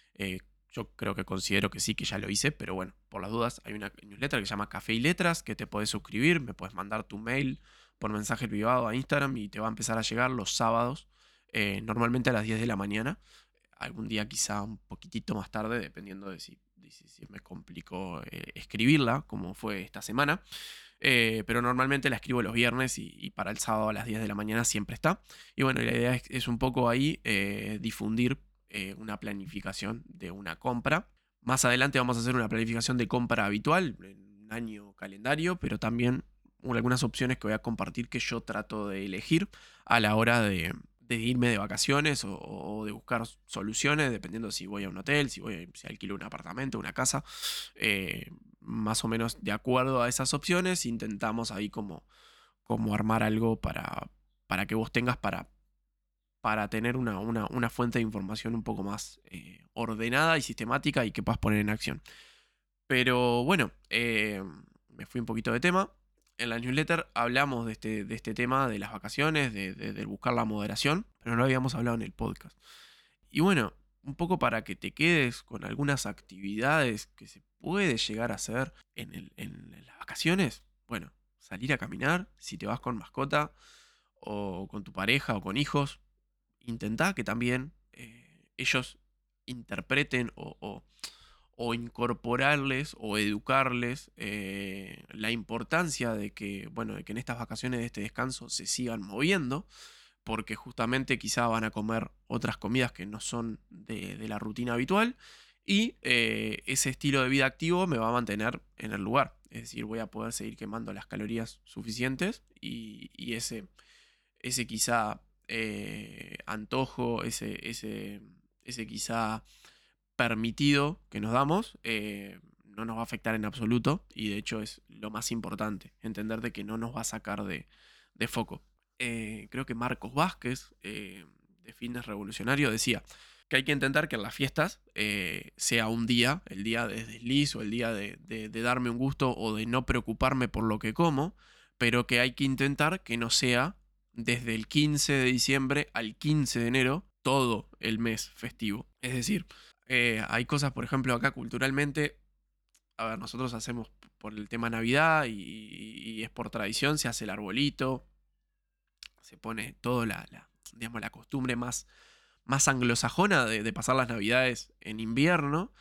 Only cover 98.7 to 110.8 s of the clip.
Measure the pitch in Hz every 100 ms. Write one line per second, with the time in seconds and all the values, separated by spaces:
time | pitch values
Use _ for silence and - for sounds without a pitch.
98.7 | - 120 113 101 101 160 190 127 147 -
99.7 | - - - - _ - 110 107 107 123
100.7 | - 117 131 131 123 117 - 120 113 110
101.7 | 110 107 113 101 _ - 120 113 - 101
102.7 | 127 123 - 98 110 - 120 117 107 _
103.7 | - 104 104 95 101 110 104 107 107 120
104.7 | 120 135 196 233 - - - - _ -
105.7 | 196 233 - 127 120 113 110 110 - -
106.7 | 131 135 - 143 135 127 135 131 - 160
107.7 | 180 190 120 113 120 107 104 113 - -
108.7 | - 107 104 98 135 - - _ 117 117
109.7 | 117 107 113 107 110 113 113 107 - 104
110.7 | 113